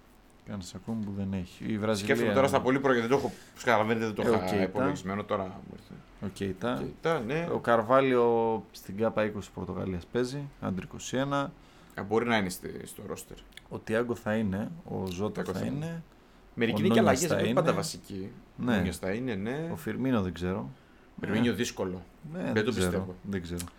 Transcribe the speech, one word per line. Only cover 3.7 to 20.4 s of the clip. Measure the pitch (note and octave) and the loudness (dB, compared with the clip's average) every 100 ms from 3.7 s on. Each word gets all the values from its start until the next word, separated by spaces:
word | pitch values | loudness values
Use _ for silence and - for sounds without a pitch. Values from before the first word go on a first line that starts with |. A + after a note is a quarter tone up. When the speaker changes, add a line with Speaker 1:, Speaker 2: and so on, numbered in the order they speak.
| G#2+ G#2+ A2+ A2 | 4 4 2 0
Speaker 2:
δεν | |
το | G#2 | 0
Speaker 1:
Ε, | A2+ | 2
ο | |
Speaker 2:
είχα | G2+ | 2
Speaker 1:
Κέιτα. | F#2 G#2 | 2 2
Speaker 2:
υπολογισμένο, | F#2 G2+ F#2+ F2+ F#2 G2+ | 2 2 0 0 -4 -4
τώρα | G2+ G#2 | -2 -2
μου | F#2+ F2+ - | -2 -8 -14
ήρθε. | - - - - - | -18 -18 -20 -20 -10
Speaker 1:
Ο | G2+ | -10
Κέιτα. | - G2 F#2 A#2 C3 | -4 -4 -2 -4 -2
Speaker 2:
Κέιτα, | - - D#3+ D#3+ | -6 -4 -2 0
ναι. | A2 D#3 E3+ | -2 -4 -2
Speaker 1:
Ο | A#2 | -2
Καρβάλιο | B2+ A#2 A2 C3 C3+ B2 A#2+ A#2 A2+ A2 - | 4 4 6 6 6 6 6 4 2 0 -4
στην | - - G2 | -14 -10 0
κάπα | A2 A2 | 0 2
είκοσι | G#2+ G#2 F2+ | 0 -2 -8
Πορτογαλίας | - F2+ F#2 G2 F2 - | -8 -6 -4 -4 -4 -2
παίζει, | A#2+ B2+ C#3+ C#3+ - | -2 -2 -4 -10 -8
under | G#2 F#2 | -4 -4
είκοσι | - - - B2 | -6 -10 -6 -2
ένα. | C#3 C#3 C#3 - - - - - | 0 0 -2 -8 -20 -20 -14 -10
Speaker 2:
Α, | |
μπορεί | G2 A2 A#2+ | 0 2 4
να | A2 | 2
είναι | F#2 | 2
στη, | F#2 - - - | -4 -10 -10 -12
στο | - G#2 | -12 -10
roster. | - - - - - - | -10 -12 -18 -20 -20 -12
Speaker 1:
Ο | A#2 | -10
Τιάγκο | - A2 A#2+ | -2 0 0
θα | A2+ G#2+ | -2 -2
είναι, | A2 G#2+ F#2 - E3 | 0 0 -2 -4 -8
ο | - G2+ - | -8 -6 -4
Ζώτα | F#3 G#3 F#3 | -2 -4 -2
Speaker 2:
Τιάγκο | F#3 | -4
Speaker 1:
θα | F3+ | -4
Speaker 2:
θα | A2+ | -4
είναι. | C#3 E3 | -4 -6
Speaker 1:
είναι. | E3 - - - - - | -8 -12 -20 -20 -20 -12
Speaker 2:
Μερικοί | - A2+ G#2+ | -2 0 2
Speaker 1:
Ο | |
Speaker 2:
είναι | F#3 | 4
και | A#3 | 6
Speaker 1:
Νούνιες | D3+ C3 | 6 4
Speaker 2:
αλλαγές, | E3+ | 2
Speaker 1:
θα | G2+ | 2
Speaker 2:
δεν | |
είναι | G#2 | 2
πάντα | C3 D#3 | 2 2
Speaker 1:
είναι. | G2 | 0
Speaker 2:
βασικοί. | - F2 - G2 G2+ - - - | -2 -8 -10 -10 -10 -12 -16 -6
Speaker 1:
Ναι. | A#2+ | 0
Speaker 2:
Νούνιες | G#2 F2 - | 2 0 -2
θα | F#2+ | -4
είναι, | A2 B2+ | -2 -2
ναι. | F#2+ G#2+ C#3+ E3 | -4 -4 -4 -6
Speaker 1:
Ο | - | -6
Φιρμίνο | A2 G#2+ C3 A#2 | -6 -2 2 2
δεν | F#2 | 2
ξέρω. | D#2+ | -2